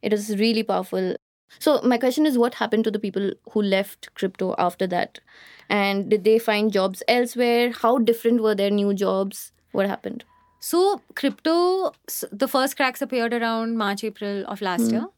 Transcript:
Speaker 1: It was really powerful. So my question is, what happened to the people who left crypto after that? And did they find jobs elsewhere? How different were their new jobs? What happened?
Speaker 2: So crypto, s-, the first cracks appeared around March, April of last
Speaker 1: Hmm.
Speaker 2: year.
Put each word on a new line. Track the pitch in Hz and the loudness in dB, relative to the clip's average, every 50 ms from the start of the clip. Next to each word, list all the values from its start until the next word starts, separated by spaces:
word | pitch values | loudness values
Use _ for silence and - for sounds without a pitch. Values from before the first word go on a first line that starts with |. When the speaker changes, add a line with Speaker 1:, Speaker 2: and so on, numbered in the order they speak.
Speaker 1:
It | - 220 | 0 0
was | 214 208 208 214 214 | 0 0 -2 -4 -2
really | 196 214 226 226 226 220 | 0 2 2 2 0 0
powerful. | 214 196 185 185 - - 190 190 185 - - _ _ _ _ _ _ - - | 0 -2 -2 -2 -4 -4 -2 -2 -2 -4 -6 _ _ _ _ _ _ -18 0
So | - 320 294 240 | 2 2 2 4
my | - 247 254 | 4 2 2
question | 233 269 254 254 302 302 | 2 2 0 2 2 2
is, | 311 262 | 2 4
what | 240 233 254 - | 2 2 2 0
happened | - 226 214 - 214 220 | -2 -2 0 2 2 2
to | 220 | 0
the | 208 208 | -2 -2
people | 208 202 180 196 196 196 - _ _ - | -4 -4 -4 -2 -4 -4 -6 _ _ -4
who | - 214 | -2 0
left | 208 202 190 190 196 196 - _ - - _ | 2 2 2 2 0 -2 -8 _ -20 -20 _
crypto | - - 190 190 - 196 185 - | -4 -4 -4 -2 -4 -4 -4 0
after | - - 175 - _ 190 | 0 0 0 0 _ -4
that? | 185 180 175 - - _ - _ _ - - - - - - - _ | -2 0 -2 -2 -4 _ -20 _ _ -20 -20 -20 -20 -20 -20 -6 _
And | 202 208 196 196 196 196 202 - | 0 0 2 0 0 -2 0 0
did | 214 208 180 | 0 2 4
they | 214 220 226 | 4 4 4
find | 226 - 214 208 214 220 | 2 0 0 2 2 2
jobs | 202 196 190 196 190 - - | 2 2 0 0 -2 -4 0
elsewhere? | - 240 247 247 240 - 240 247 240 233 233 240 247 | 2 2 2 2 -2 0 0 0 2 2 2 2 0
How | 233 - - 226 247 269 | -2 0 2 2 4 4
different | 226 226 233 226 - 233 233 240 | 4 2 2 2 2 2 2 2
were | 220 220 214 | 2 2 2
their | 196 196 202 | 2 2 2
new | 202 208 202 202 202 | 2 2 2 0 0
jobs? | 190 196 185 190 190 196 196 - - - - _ _ _ _ | 0 0 0 0 0 -2 -4 -6 -12 -16 -16 _ _ _ _
What | - 202 190 | -2 -2 0
happened? | 202 - - - - - - - _ _ _ _ _ _ _ | 0 -2 -6 -8 -10 -12 -12 -14 _ _ _ _ _ _ _
Speaker 2:
So | - - - 339 370 392 415 - _ _ - | -8 -2 2 2 2 2 2 -2 _ _ -10
crypto, | - - 277 202 - _ 320 330 339 349 359 370 381 370 320 - _ _ | -4 -4 -4 -4 -2 _ 0 2 2 2 2 2 0 -2 -4 -6 _ _
s-, | - - - - - | -12 -10 -10 -10 -10
the | - 202 269 | -4 -4 -4
first | 262 - 269 262 269 269 | 0 0 0 0 0 0
cracks | - 277 254 254 - | 0 -2 -2 -2 -4
appeared | 277 - 262 247 233 233 240 | -8 -4 -2 -2 0 0 0
around | 233 233 226 226 226 226 226 233 | -2 -2 -2 -2 -2 -2 -2 -2
March, | 226 214 202 202 202 - | -2 0 -2 -2 -2 -6
April | 220 208 - 214 202 202 196 190 | -8 -8 -6 -8 -6 -6 -6 -6
of | - 208 202 | -8 -8 -4
last | 208 190 180 240 226 226 | -4 -2 0 0 0 0
Speaker 1:
Hmm. | 226 | 0
Speaker 2:
year. | 226 - 381 _ | 0 -2 -6 _